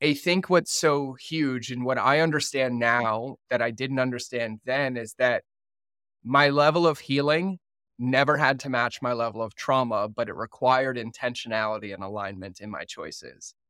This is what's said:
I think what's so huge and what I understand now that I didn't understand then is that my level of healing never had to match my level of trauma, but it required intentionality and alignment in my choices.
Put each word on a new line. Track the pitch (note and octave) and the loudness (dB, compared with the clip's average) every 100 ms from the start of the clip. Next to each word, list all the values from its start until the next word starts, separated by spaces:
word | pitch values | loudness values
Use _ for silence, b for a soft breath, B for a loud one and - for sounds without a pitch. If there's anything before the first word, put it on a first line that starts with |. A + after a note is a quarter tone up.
I | D3 | 0
think | C#3+ F3 F#3 F3+ | 0 2 0 4
what's | F3 - | 4 4
so | - D#3 C#3+ C3+ | 2 2 2 0
huge | B2+ - D#3+ C#3+ B2+ A#2 | -8 -6 -2 0 -2 -6
and | B2 | -4
what | B2 B2 | -2 0
I | A#2 D3 | 4 4
understand | D#3+ D3+ - C#3 C3 A#2+ | 4 2 -2 0 0 2
now | A#2 A#2+ A2+ A2 C3 B2 - | 2 4 2 -2 -4 -12 -4
that | B2 | 0
I | A#2 | 0
didn't | A2+ C3+ C3+ | -2 -2 0
understand | B2+ B2 - A#2+ A#2 G#2+ | 0 -2 -6 -4 -4 -6
then | B2+ C3+ C3+ B2 | -4 -2 -2 -4
is | A2 - | -8 0
that | B2+ A2+ - _ _ _ _ _ _ _ | 2 2 -4 _ _ _ _ _ _ _
my | A2+ C#3 C#3+ | 0 4 4
level | C#3+ D3 E3+ E3+ | 6 4 4 4
of | D3 | 2
healing | - C#3 C#3+ D#3 F#3+ F#3 _ _ _ - | 0 0 2 0 -2 -6 _ _ _ -6
never | B2 C3 C#3 D3 | 0 2 4 4
had | C#3 C3+ | 2 2
to | C#3+ | -2
match | B2 A#2+ - | 0 -2 -2
my | B2 | -4
level | A#2+ A#2 G#2+ | -2 -2 -4
of | A2+ | -8
trauma, | - - C3 A#2+ G#2+ G#2+ | -6 0 2 2 -2 -2
but | G#2+ A2 | -4 -6
it | |
required | - A2 - B2+ C3 C3+ B2 | -6 -10 -2 2 2 2 -2
intentionality | A2+ - B2 A#2+ A#2 A2 G#2+ G#2+ G#2 | -8 -6 -6 -4 -4 -2 -2 -4 -6
and | F#2+ | -10
alignment | G2 G#2 G2 G2 F#2+ F#2 | -8 -8 -8 -8 -12 -12
in | G#2+ | -12
my | E2 | -10
choices. | E2+ - D#2 - C2 - - - _ | -10 -12 -12 -12 -16 -18 -20 -20 _